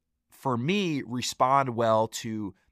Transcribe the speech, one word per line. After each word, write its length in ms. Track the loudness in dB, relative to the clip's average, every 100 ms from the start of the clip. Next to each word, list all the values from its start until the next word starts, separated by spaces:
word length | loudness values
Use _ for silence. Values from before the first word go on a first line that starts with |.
| _ _ _
for 260 | _ -4 -2
me 460 | 0 0 0 -2 -4
respond 680 | -6 -6 0 4 4 2 0
well 320 | 2 2 2
to 460 | -4 -8 -8 -8 -12 _